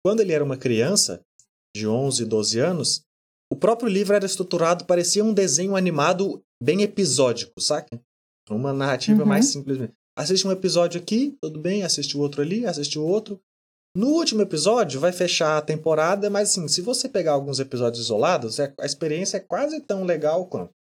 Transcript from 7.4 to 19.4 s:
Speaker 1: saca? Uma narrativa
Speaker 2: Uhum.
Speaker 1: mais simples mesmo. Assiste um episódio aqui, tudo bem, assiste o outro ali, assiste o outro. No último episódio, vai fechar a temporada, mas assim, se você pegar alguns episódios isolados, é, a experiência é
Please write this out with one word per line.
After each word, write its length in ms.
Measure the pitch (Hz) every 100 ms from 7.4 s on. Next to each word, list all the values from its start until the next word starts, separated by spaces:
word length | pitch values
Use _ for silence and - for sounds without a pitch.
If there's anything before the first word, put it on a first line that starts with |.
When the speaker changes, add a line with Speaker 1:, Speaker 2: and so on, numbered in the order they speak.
| - -
Speaker 1:
saca? 400 | - 151 - 120 _ _ _ _ -
Uma 240 | 107 135
narrativa 500 | 135 139 127 - -
Speaker 2:
Uhum. 60 | -
Speaker 1:
mais 180 | - 277
simples 320 | 147 135 131
mesmo. 160 | 117 _ _ -
Assiste 280 | 151 185 190
um 40 |
episódio 500 | 190 185 165 175 175
aqui, 360 | - 214 285 -
tudo 200 | 160 156
bem, 240 | 165 202
assiste 320 | 175 - 139 143
o 40 |
outro 220 | 143 143
ali, 240 | 147 208 233
assiste 320 | 151 147 151
o 60 |
outro. 360 | 156 208 208 196 _ _ _ _ _ 180
No 120 | 247
último 320 | 320 330 220
episódio, 560 | 196 156 165 240 175 131
vai 120 | 170
fechar 440 | 180 180 - 156 156
a 40 |
temporada, 680 | 151 156 160 156 160 202 208
mas 200 | 202 208
assim, 160 | - 147
se 120 | -
você 280 | 190 254 262
pegar 240 | 202 165
alguns 280 | 143 139 131
episódios 420 | 135 123 120 117
isolados, 540 | 110 107 151 170 117 113
é, 140 | 139 -
a 60 | 143
experiência 500 | - 160 156 185
é 40 | 196